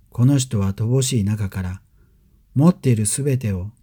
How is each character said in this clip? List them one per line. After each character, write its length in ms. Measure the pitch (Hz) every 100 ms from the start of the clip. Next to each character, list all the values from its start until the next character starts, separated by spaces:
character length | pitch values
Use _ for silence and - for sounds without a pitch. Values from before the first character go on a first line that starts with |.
| _
こ 160 | - 127
の 120 | 139
人 220 | 127 104
は 140 | 98
乏 280 | 98 110 131
し 180 | 131 127
い 20 |
中 260 | 101 107 98
か 120 | 98
ら、 200 | 92 95 _ _ _ _ _ _ _
持 160 | 127 165
っ 40 |
て 160 | - 131
い 40 | 110
る 100 | 104
す 160 | -
べ 160 | 139 131
て 140 | 110
を 200 | 92 101 -